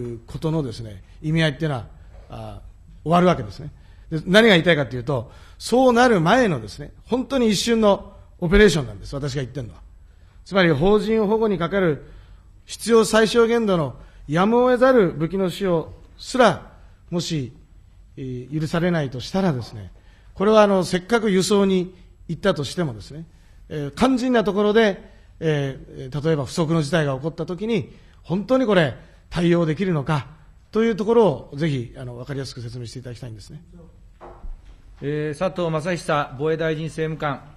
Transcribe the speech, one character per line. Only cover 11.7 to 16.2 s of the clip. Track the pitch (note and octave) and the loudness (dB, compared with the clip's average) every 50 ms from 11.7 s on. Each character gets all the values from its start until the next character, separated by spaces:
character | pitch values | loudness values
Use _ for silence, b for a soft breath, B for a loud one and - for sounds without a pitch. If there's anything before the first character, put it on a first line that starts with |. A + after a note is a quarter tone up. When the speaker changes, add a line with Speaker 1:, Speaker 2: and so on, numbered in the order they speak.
| F#3+ G3+ | 0 0
Speaker 1:
る | F#3 E3 C#3+ B2+ b b b b b b b b b b b - - | 0 0 0 -2 b b b b b b b b b b b -20 -20
必 | - - - - G#3 | -16 -16 -8 0 4
要 | A#3 A3+ A3 | 4 4 4
最 | - G#3+ A3 A3+ G#3 | 4 4 2 4 4
小 | - A#3 A#3 A3 | 4 4 4 4
限 | A#3 A#3 A3+ | 2 2 2
度 | G3+ F#3+ E3+ | 2 0 0
の | D3+ B2+ B2 - b b b b b b | 0 -2 -6 -10 b b b b b b
や | C#3+ E3+ F#3+ | -2 0 2
む | G#3+ A#3 A#3+ | 2 2 4
を | B3 B3+ | 4 4
得 | B3+ A#3 | 4 4
ざ | B3 C4 | 4 6
る | C4 B3 G3 E3 | 6 6 4 2
武 | C3+ C#3+ D#3+ E3 | 2 -2 -4 -4
器 | F3+ G3 | -2 -2
の | F#3+ F3+ | -2 -4
使 | - - G3+ | -4 -4 -2
用 | F#3+ E3+ D#3+ - - - - - - - | -2 0 -2 -2 -6 -12 -20 -20 -20 -20
す | - | -18